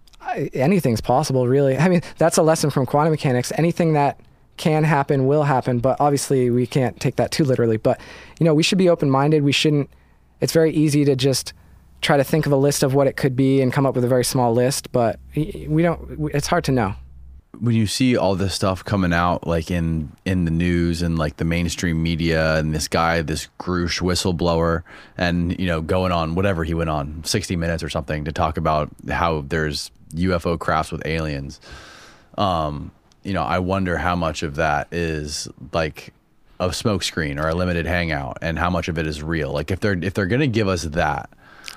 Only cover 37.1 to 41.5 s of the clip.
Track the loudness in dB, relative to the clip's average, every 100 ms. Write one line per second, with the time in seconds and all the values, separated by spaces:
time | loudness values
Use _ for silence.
37.1 | -4 -4 -2 -2 0 0 -2 -2 -2 -2
38.1 | -4 -6 -6 -6 -2 0 0 -2 -4 -4
39.1 | -4 -4 -2 -2 -4 -4 -2 -2 -2 -4
40.1 | -2 -2 0 0 0 0 -2 -2 -2 -2
41.1 | -2 -8 -18 -20